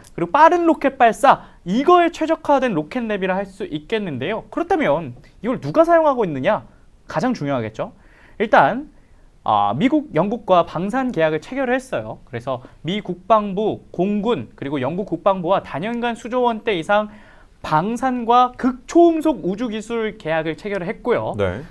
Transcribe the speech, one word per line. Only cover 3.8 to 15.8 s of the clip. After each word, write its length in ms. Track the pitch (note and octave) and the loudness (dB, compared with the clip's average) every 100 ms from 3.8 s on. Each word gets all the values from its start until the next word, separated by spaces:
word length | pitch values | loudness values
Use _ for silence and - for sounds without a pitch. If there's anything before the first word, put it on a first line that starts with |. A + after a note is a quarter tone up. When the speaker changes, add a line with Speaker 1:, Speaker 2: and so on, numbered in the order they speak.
| D3+ A3 G3 C3 C3+ G#3+ - | -6 -4 -4 -6 -6 -6 -6
Speaker 1:
그렇다면 640 | - E4+ F#4+ G#3 D3 D3 A#2+ - _ | -6 -2 0 2 0 -2 -12 -20 _
이걸 180 | G#3+ A3+ | -6 -4
누가 240 | C#3 C#4+ | 0 2
사용하고 400 | E4 E4+ D#4 B3 | 4 4 4 0
있느냐? 400 | G3 C#3 D3+ G3 - - _ _ - | -2 -2 -2 -2 -4 -20 _ _ -10
가장 260 | D#3+ B3+ | -4 -2
중요하겠죠. 600 | B3 C#3+ C3+ A2 - F3 - - _ - - | -2 -2 -4 -4 -6 -10 -10 -20 _ -18 -6
일단, 500 | A3 B3 D3 A3+ D4+ - _ - - _ | 2 4 4 0 -8 -16 _ -20 -20 _
아, 300 | - G#2 G2+ B2 | 0 2 2 0
미국, 380 | B3 D4+ - | 0 0 0
영국과 520 | D3+ G3 A3+ - F3+ E3+ | -2 -2 -4 2 2 2
방산 460 | D#3 G3 B3+ B3+ | -2 -4 -4 -4
계약을 280 | E3 D#3+ D#3 | 0 0 -2
체결을 340 | - C4 B3+ | -6 -6 -2
했어요. 440 | B3+ C4 C#3 A2 D3+ | -4 -4 -8 -8 -12
그래서 380 | - A#2 B2 B2 - - | -12 -10 -6 -8 -10 -12
미 200 | D3+ G#3 | -6 -6
국방부, 840 | F#3 F3 - A3 G#3 F#3+ G#3+ B2 - | -6 -8 2 2 2 -4 -4 -4 -8
공군, 580 | - F#3+ G#3 G3+ G#3+ G#2+ - | -4 -2 -2 -2 -4 -6 -10
그리고 240 | C#3 D3 | -8 -4
영국 260 | B2+ F3 F#3+ | -4 -4 -6
국방부와 560 | E3 G3+ F#3+ E3 F#3+ | -2 0 0 0 -2
다년간 540 | - E3 | -2 -8